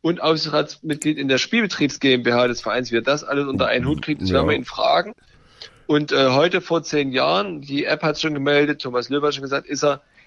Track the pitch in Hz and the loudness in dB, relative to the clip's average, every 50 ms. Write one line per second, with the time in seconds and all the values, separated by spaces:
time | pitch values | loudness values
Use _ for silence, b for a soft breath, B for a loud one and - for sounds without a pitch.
0 | - 160 170 - - 160 160 156 - 151 147 151 147 - - - - 156 147 151 | -2 -2 -2 0 0 0 0 0 -2 -2 -2 -2 -2 -2 -8 -10 -8 -6 -6 -4
1 | - 151 156 143 139 135 131 123 - - 233 233 220 185 - - 147 139 - - | -2 0 0 0 2 2 2 2 0 0 0 0 0 0 0 0 -2 -2 0 0
2 | - 135 127 123 117 120 120 120 123 120 117 - - 110 107 127 123 120 117 117 | 2 4 4 4 4 2 4 4 4 2 0 -2 -4 -2 -2 -2 -2 0 -2 0
3 | 117 131 143 151 - - 143 143 143 135 135 131 131 107 117 123 123 135 156 147 | 2 0 0 0 -2 -4 -2 -2 -2 -2 -2 0 0 0 0 0 0 0 -2 -2
4 | - 156 147 - 95 92 90 - - - - 131 123 - - 110 113 131 156 170 | -2 -4 -4 -4 -2 0 2 2 2 2 0 0 -2 -6 -4 0 2 2 2 2
5 | - 214 - _ B B B B B B B B B B B B _ - 151 151 | 0 -2 -8 _ B B B B B B B B B B B B _ 0 2 2
6 | 151 - 139 135 135 131 127 139 165 180 185 180 - - 165 160 147 - 156 147 | 2 2 2 4 4 4 4 4 4 2 2 -2 -2 -2 -2 -2 -2 -2 -2 -2
7 | 139 135 127 127 135 147 170 196 208 196 165 147 139 139 139 143 - - 151 147 | 0 0 0 0 0 2 2 0 -2 -4 -6 -10 -10 -6 -4 -4 -2 -2 -2 0
8 | 170 156 151 - - 160 151 143 135 143 143 143 147 147 147 - - 127 123 123 | -2 -2 -2 -2 -4 -4 -2 -2 0 2 4 4 4 2 0 -4 -6 -4 -4 -4
9 | 117 120 139 143 147 147 139 139 139 131 139 143 - - 143 135 151 147 139 135 | -2 -2 -2 0 0 -2 -2 -4 -4 -4 -4 -6 -4 -6 -4 -2 0 0 0 -2
10 | b b b b b | b b b b b